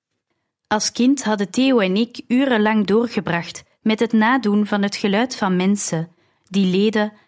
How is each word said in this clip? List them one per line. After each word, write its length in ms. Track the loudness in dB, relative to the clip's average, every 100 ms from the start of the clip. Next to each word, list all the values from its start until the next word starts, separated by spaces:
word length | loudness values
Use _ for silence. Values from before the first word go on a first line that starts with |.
| _ _ _ _ _ _ -6
Als 260 | -4 -4
kind 320 | 0 0 0
hadden 260 | 0 -2 -2
Theo 280 | 0 2 2
en 180 | 2 0
ik 240 | -2 -6 -4
urenlang 600 | 0 2 2 2 2 2
doorgebracht 800 | 2 0 -4 -4 -4 -6 -14 -20 _
met 200 | -2 0
het 120 | 0
nadoen 540 | 2 4 2 2 0 0
van 160 | -2
het 140 | -2 -2
geluid 400 | -2 0 -2 -2
van 200 | -2 0
mensen 560 | 0 0 -2 -4 -8 _ _ _ -6
die 160 | 0 0
leden 460 | 2 0 0 -4 -6